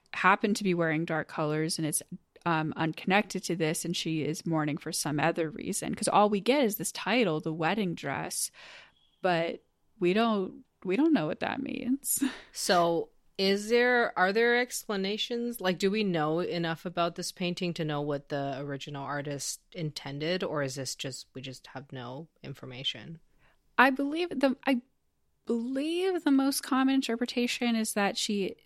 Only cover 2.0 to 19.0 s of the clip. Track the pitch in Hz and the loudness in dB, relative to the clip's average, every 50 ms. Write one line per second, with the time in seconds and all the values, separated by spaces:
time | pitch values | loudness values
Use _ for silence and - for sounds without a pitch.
2 | - - 180 - _ _ _ - - 175 165 156 160 156 - - 160 160 156 - | -6 -6 -16 -16 _ _ _ -2 2 2 2 4 2 0 0 0 -2 -2 -2 -2
3 | - 190 185 208 214 - - 185 - - 170 175 160 156 175 - - 165 170 - | 0 2 2 2 2 0 -6 -8 -4 -4 0 0 2 0 0 -2 -2 -4 -4 -4
4 | - 165 160 156 135 143 170 - - 165 160 156 151 151 143 - - 156 - - | -2 -2 -2 -2 -2 -2 -4 -4 -2 -2 0 0 0 0 -2 -4 -6 -6 -4 -2
5 | - 156 147 147 143 165 165 175 160 151 - - - - 202 - - - - - | -2 0 0 2 2 2 2 0 -2 -4 -4 -8 -6 -6 -6 -4 -4 -4 -4 -2
6 | 208 - - 196 208 208 214 190 - 233 262 302 262 208 214 - - - - - | -2 4 6 6 6 6 4 0 2 2 4 4 4 2 0 -2 -6 -6 -6 -6
7 | - 180 220 262 226 175 156 156 - 165 156 170 160 165 202 220 202 175 175 - | -2 0 2 2 4 2 2 0 -2 -4 -2 0 0 0 2 0 0 -2 -2 -4
8 | - 139 135 147 160 - - - - - _ - - - - - - - _ _ | -4 -4 -4 -4 -4 -4 -4 -4 -6 -6 _ -14 -20 -20 -20 -20 -20 -20 _ _
9 | _ _ _ _ - 180 175 165 165 - - - _ _ _ _ _ _ _ - | _ _ _ _ 0 0 2 2 0 -2 -4 -8 _ _ _ _ _ _ _ 0
10 | 180 175 185 214 233 226 214 196 185 - - - - _ _ _ - 180 185 240 | 2 4 4 4 4 4 2 0 0 -4 -6 -14 -20 _ _ _ -4 0 2 4
11 | 311 330 302 196 156 151 - - - - - - - - - - - 240 262 269 | 6 6 6 4 4 0 -2 -2 -2 -4 -2 -4 -4 -6 -6 -6 -2 -2 -2 -2
12 | - - - - 277 254 - - - - - - - - 190 175 170 170 170 160 | -2 -4 -2 0 0 -2 -2 -6 -16 -16 -10 -6 0 4 4 6 6 4 2 0
13 | - - _ _ _ _ - - 190 196 196 208 208 214 240 240 247 247 247 240 | -2 -4 _ _ _ _ -4 0 2 2 2 2 0 2 2 4 4 4 4 4
14 | 233 - - - 185 190 196 226 233 240 240 240 254 247 - - - - 208 196 | 2 2 2 2 2 4 4 4 4 4 4 2 0 -2 -6 -10 -6 -4 -2 -2
15 | 190 190 208 214 - - 240 240 240 240 233 - 185 185 180 151 202 190 202 220 | 0 -2 -2 -4 -4 -4 -4 -4 -4 -4 -6 -2 0 0 0 2 2 2 2 2
16 | 214 196 170 160 151 151 160 170 180 - 170 170 170 165 165 - - 180 170 175 | 2 2 2 2 2 2 2 0 0 0 -2 -2 -2 -2 -2 -4 -8 -6 -2 0
17 | 170 170 170 - 175 - - - 185 175 175 - 185 175 165 - 160 151 147 147 | 0 0 0 -4 -8 -8 -6 -4 -4 -2 -2 -2 -4 -4 -2 -2 -2 -2 -2 -2
18 | 147 147 143 143 147 - 151 139 139 139 135 135 143 143 143 139 - 151 143 139 | -2 -2 -2 -4 -4 -4 -4 -2 -2 -2 -4 -6 -6 -6 -8 -8 -8 -10 -10 -8